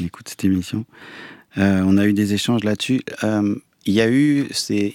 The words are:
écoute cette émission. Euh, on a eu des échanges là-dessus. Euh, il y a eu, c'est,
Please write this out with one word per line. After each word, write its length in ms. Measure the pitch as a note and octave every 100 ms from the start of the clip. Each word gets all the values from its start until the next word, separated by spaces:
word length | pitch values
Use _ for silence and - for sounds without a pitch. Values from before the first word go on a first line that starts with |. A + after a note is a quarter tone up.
| E2+
écoute 240 | - -
cette 160 | - G2
émission. 400 | F#2 F2+ G#2 A#2 - - - - - _ -
Euh, 240 | G2 F#2+ F#2+
on 120 | G2
a 80 | G#2
eu 80 |
des 200 | G2+ G#2
échanges 300 | G2+ - A#2
là-dessus. 380 | G#2+ G#2+ - B2+ - -
Euh, 320 | G#2+ G#2+ G2+ G2+ - _ -
il 80 |
y 80 | G#2
a 80 | A2+
eu, 380 | C3 D3 C#3+ C3
c'est, 420 | - - G#2 G2+